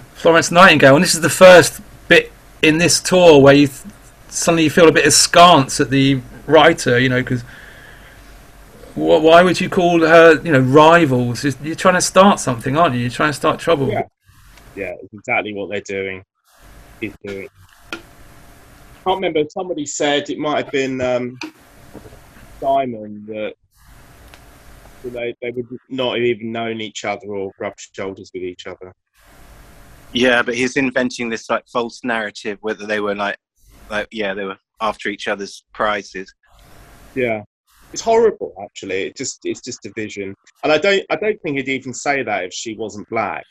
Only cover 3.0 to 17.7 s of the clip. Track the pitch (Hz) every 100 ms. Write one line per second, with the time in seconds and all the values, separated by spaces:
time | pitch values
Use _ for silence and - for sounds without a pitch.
3 | - 185 175 147 139 143 139 - - -
4 | - _ - - - 165 156 185 160 151
5 | 143 - - 175 175 135 127 - 123 135
6 | 135 135 - - - 156 170 165 - 120
7 | 131 127 127 123 120 - - - - -
8 | - - - - - - - - - 151
9 | 156 165 156 170 180 170 175 196 175 170
10 | 160 170 165 156 170 135 127 143 156 170
11 | 151 127 120 117 143 135 151 160 185 180
12 | - 185 196 - 135 117 131 147 165 123
13 | 123 123 151 135 156 - - 151 127 -
14 | - _ _ _ - - - 98 92 87
15 | 92 104 120 113 101 101 92 101 - 98
16 | 95 92 - _ _ _ - - - -
17 | 107 - 101 98 87 _ _